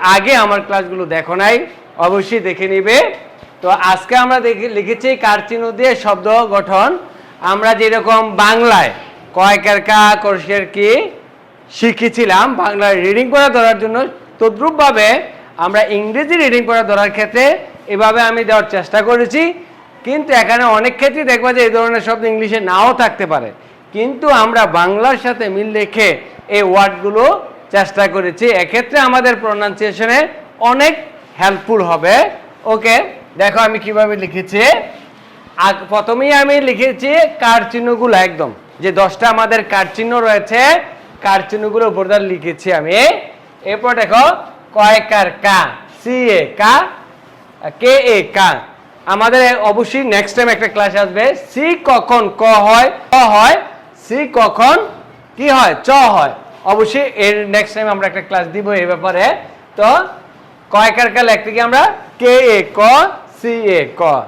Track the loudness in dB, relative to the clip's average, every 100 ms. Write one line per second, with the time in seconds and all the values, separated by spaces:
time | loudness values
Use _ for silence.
0 | 2 2 2 2 2 -2 -2 -4 -4 -8
1 | -6 -6 -4 -2 0 0 -4 -16 -20 -4
2 | -2 0 -2 -4 -4 -6 -4 -2 2 2
3 | 0 -6 -20 -20 -20 -8 -2 0 0 -2
4 | 0 0 2 0 0 -4 -4 -6 -4 -4
5 | -2 -2 0 -2 -2 -8 -8 -2 -2 0
6 | -2 -2 0 0 2 -2 0 0 0 -2
7 | -10 -20 -20 -8 -4 -2 0 2 0 0
8 | 2 0 0 0 2 2 4 4 2 -4
9 | -18 -20 -10 0 2 2 2 -2 2 4
10 | 4 2 0 -4 -4 -6 -4 -2 2 2
11 | 0 -10 -20 -20 _ _ _ -4 -2 0
12 | -4 -2 2 2 2 0 -4 0 0 0
13 | 0 0 0 2 2 2 2 0 -2 -4
14 | -6 -10 -20 -2 -2 0 -4 2 0 2
15 | 2 0 -4 -18 -20 -6 -2 0 0 -2
16 | -4 -4 -2 0 2 0 0 -2 0 0
17 | -2 -2 -4 0 0 0 -6 -20 -8 0
18 | 0 2 0 0 0 0 0 -6 -2 -2
19 | 0 -2 -2 -2 -2 -4 -18 -20 -20 -16
20 | -8 -6 -2 -2 0 0 2 2 0 0
21 | -2 -2 -2 0 0 2 2 2 0 -2
22 | -4 -4 -2 -4 -4 -4 -2 2 2 2
23 | -2 -2 -4 -4 -6 -16 -20 -20 _ -6
24 | -6 -4 2 2 2 0 0 0 0 0
25 | 0 0 -4 -6 -6 -6 -6 -4 -4 0
26 | 0 0 -10 -20 -4 -2 2 2 2 0
27 | -4 2 2 0 -6 -20 -4 -2 -2 0
28 | 0 0 -6 -2 0 0 -2 -4 -2 0
29 | 2 2 0 -2 -4 -4 -4 -4 -6 -4
30 | -2 0 -2 -6 -20 -4 -2 2 0 -2
31 | -14 -20 -20 -2 -2 -2 -2 -2 0 -2
32 | 2 2 2 -4 -20 -14 -4 -2 0 0
33 | 0 -12 -20 -2 -2 2 0 -2 -4 0
34 | 0 -2 -6 -8 -6 0 2 2 -2 -18
35 | -20 -20 -20 -20 -20 -2 -2 -2 -4 -4
36 | -2 -2 2 2 2 2 0 -2 -2 -2
37 | -2 0 0 0 0 2 0 -6 -4 -2
38 | 2 2 2 -2 -8 -8 -20 -8 -4 0
39 | -2 0 0 0 0 -2 -2 -4 -4 -6
40 | -4 -2 0 0 0 0 2 2 -2 -20
41 | -20 -8 -2 -2 -2 -6 -4 -2 -2 -2
42 | 0 0 0 -6 -8 -8 -4 -2 0 2
43 | 2 0 -10 -20 -20 -10 -6 -4 -2 -2
44 | 2 4 4 2 -8 -20 -8 2 4 4
45 | 2 0 -2 -2 0 0 0 -8 -20 -14
46 | -6 -2 2 0 0 0 2 4 0 -10
47 | -20 -20 -20 -20 -20 -16 -16 -2 2 4
48 | 4 0 0 0 0 0 -8 -20 _ -18
49 | -6 0 2 4 2 2 0 0 -2 -4
50 | -2 -2 -2 -2 0 0 -2 -2 -2 0
51 | -2 0 -2 -2 -8 -6 -2 -2 2 0
52 | 2 0 0 0 4 4 6 4 4 0
53 | 2 4 6 6 6 4 -2 -18 -20 -20
54 | -8 -6 -2 0 0 4 2 4 0 -12
55 | -20 -20 -20 -6 0 2 2 0 2 4
56 | 4 4 0 -4 -18 -10 -2 0 2 0
57 | -4 0 0 0 0 -2 -2 -4 -4 -2
58 | -4 -6 -4 -4 -4 -6 -4 -2 -2 -2
59 | -2 0 0 -2 -10 -20 -18 0 2 2
60 | 0 -10 -20 -20 -20 _ _ 2 2 2
61 | 0 0 0 0 -2 -4 0 2 2 -2
62 | -18 -2 2 4 4 2 0 2 4 6
63 | 4 -4 -20 -10 -8 -4 0 0 -2 -2
64 | 0 0